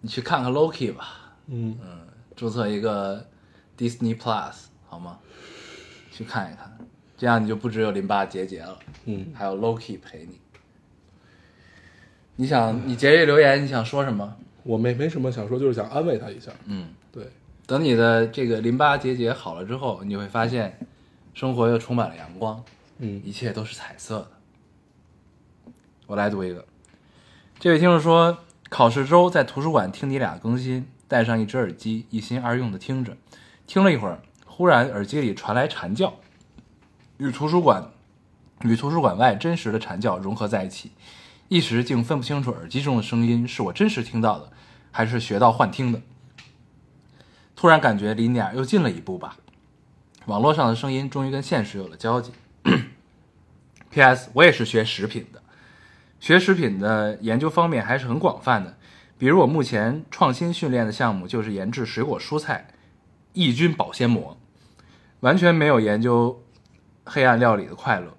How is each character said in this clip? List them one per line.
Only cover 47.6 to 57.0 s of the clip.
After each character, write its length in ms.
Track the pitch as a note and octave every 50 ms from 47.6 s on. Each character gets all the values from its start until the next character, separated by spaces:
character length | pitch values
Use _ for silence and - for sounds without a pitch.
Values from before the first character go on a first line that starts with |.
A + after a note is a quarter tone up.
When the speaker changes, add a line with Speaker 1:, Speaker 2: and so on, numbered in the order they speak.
| -
Speaker 1:
然 140 | E3+ D#3+ D#3
感 180 | C#3 B2+ A2 G2+
觉 140 | G2+ G#2 A2
离 160 | G#2+ A2+ A#2
你 60 | B2
俩 200 | A#2+ G#2 F#2+ G#2
又 80 | B2+ C3
近 180 | B2+ G#3+ G3+
了 80 | D#3+ A#2+
一 120 | F2 E2
步 160 | - - -
吧。 180 | F3+ - - - - _ _ _ _ _ _ _ _ _ _ _ _ _ _ _ _ -
网 140 | - G#2 G#2
络 120 | A#2 D3 D#3
上 140 | D#3 C#3
的 80 | A#2 A2+
声 160 | A#2 C#3+ C#3
音 180 | C3 C3 C#3 C3
终 160 | - C#3+ C3+
于 60 | C3+
跟 100 | C3+ C3+
现 220 | C#3 - F3 C3 G#2
实 140 | G2+ -
有 100 | G2 F#2+
了 80 | E2+ D#2+
交 240 | - - A2+ A#2+ B2
集。 140 | A#2 A#2+ - - _ _ _ _ _
<clears throat> 1300 | - F#3 D3+ - - - _ _ _ _ _ _ _ _ _ _ _ _ _ _ _ _ - - _
P 120 | - D3
S， 280 | C#3 C3 B2+ B2 - - -
我 100 | C3 E3
也 80 | F3
是 140 | B2 - A#2
学 180 | - - A2+ G#2+
食 240 | A2 - - G2
品 180 | - - A2+ - -
的， 100 | - - _ _ _ _ _ - - _ - - _ _ _ _ _ _
学 180 | - - D#3+
食 160 | F#3 F3+ G3 F#3+
品 240 | F3 D#3+ A2+ G2+
的 400 | F#2+ G2+ G#2+ A2 G#2+